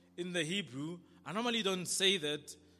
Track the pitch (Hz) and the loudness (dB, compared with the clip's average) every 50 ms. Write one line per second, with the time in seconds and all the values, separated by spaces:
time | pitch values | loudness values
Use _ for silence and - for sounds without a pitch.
0 | - - - - 175 180 175 175 156 156 190 202 180 123 123 135 147 165 175 175 | -20 -14 -8 -8 -6 -2 -2 0 0 0 0 -2 -2 -4 -6 -6 -6 -6 -6 -10
1 | - - - - - 143 170 220 240 240 233 226 208 196 190 185 170 - - - | -12 -18 -20 -14 -10 -6 -4 -2 0 2 2 2 2 2 2 0 0 -2 0 4
2 | 190 190 196 180 147 147 147 147 - - - - - - - | 4 4 4 4 2 -2 -2 -4 -6 -12 -18 -18 -20 -20 -20